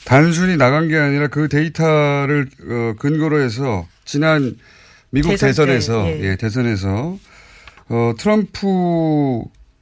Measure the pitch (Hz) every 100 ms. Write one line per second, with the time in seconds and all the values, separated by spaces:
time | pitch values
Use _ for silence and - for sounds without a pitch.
0 | - 131 160 165 185 175 151 147 160 156
1 | 143 139 147 147 151 143 160 156 160 156
2 | 147 143 139 147 139 - - 120 117 110
3 | 143 156 156 147 131 110 139 101 85 _
4 | - 143 160 156 131 - - - - -
5 | _ 131 156 202 135 135 143 127 110 113
6 | 92 80 98 95 113 113 120 104 95 101
7 | 151 196 - - - - - - - 117
8 | 117 113 208 214 190 - 196 185 175 170
9 | 160 151 139 120 - - - _